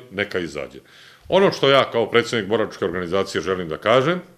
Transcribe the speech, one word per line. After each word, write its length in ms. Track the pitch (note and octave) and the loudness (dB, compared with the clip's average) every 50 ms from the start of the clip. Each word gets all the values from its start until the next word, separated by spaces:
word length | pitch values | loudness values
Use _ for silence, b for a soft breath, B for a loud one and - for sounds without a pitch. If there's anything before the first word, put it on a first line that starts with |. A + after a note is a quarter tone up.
| - - | -10 -8
neka 280 | F#2 G2 G2+ - - F#2 | -6 -6 -4 -4 -4 -6
izađe. 400 | F2 D2+ C#2+ D2 C2+ - - C2 B B B B B B B B B B | -6 -6 -8 -10 -12 -12 -14 -18 B B B B B B B B B B
Ono 220 | E3+ F#3+ G3 E3+ | 2 4 4 2
što 180 | - - C#3+ C#3 | 2 2 2 4
ja 220 | C#3 C3 A2+ - | 4 4 4 2
kao 200 | - A#2 G#2+ - | 0 -2 0 2
predsednik 380 | - A#2+ G#2+ - B2 A2+ F#2+ F#2+ | 2 2 2 2 -2 -4 -2 -2
boračke 360 | A2+ A2+ G#2 F#2+ - - - | -2 -2 -2 -2 -4 -4 -4
organizacije 560 | F2 E2+ F#2 F2+ E2 F#2 G2 F#2+ - - F#2+ | -4 -4 -4 -4 -2 0 0 0 0 -4 -4
želim 280 | D#2 F#2 F#2+ F#2 F2 D#2 | -2 -2 -2 -4 -4 -8
da 80 | D2+ | -6
kažem 440 | - - G#2 A#2 C3+ C3+ E3 F3+ F3+ - - - | -2 2 4 4 4 4 2 -2 -4 -6 -14 -20